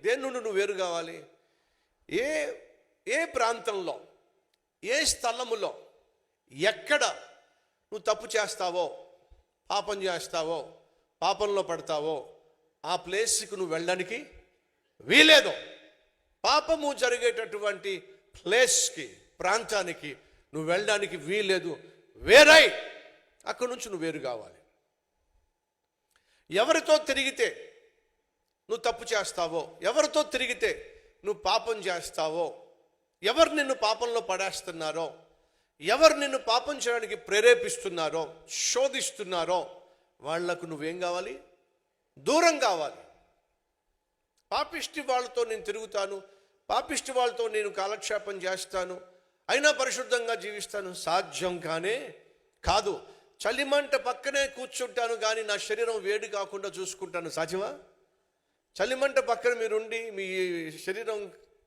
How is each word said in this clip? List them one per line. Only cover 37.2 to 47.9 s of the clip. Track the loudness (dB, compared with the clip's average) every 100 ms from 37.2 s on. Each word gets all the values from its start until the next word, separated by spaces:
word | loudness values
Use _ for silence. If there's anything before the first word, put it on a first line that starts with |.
| 0 6 8 8 4 -4 -4 -2 -2 -2 -4 -10 -10
శోధిస్తున్నారో, | -4 0 2 2 0 -4 -6 -4 -2 0 0 -2 -12 -20 _ _ _
వాళ్లకు | -6 -2 -2 -4 -6
నువ్వేం | -6 -6 -4
కావాలి? | -2 -2 -6 -10 -16 _ _ _ _ _ _ -6
దూరం | 2 6 6 4
కావాలి. | 2 0 -4 -8 -20 _ _ _ _ _ _ _ _ _ _ _ _ _ _
పాపిష్టి | -4 -2 -6 -8 -6
వాళ్ళతో | -2 -2 0 -2
నేను | -2 -2
తిరుగుతాను, | -6 -8 -6 -4 -4 -6 -14 -20 _ _ -2
పాపిష్టి | -2 -2 -4 -2
వాళ్ళతో | 0 0 0 -2
నేను | -2 -2
కాలక్షేపం | -2 -4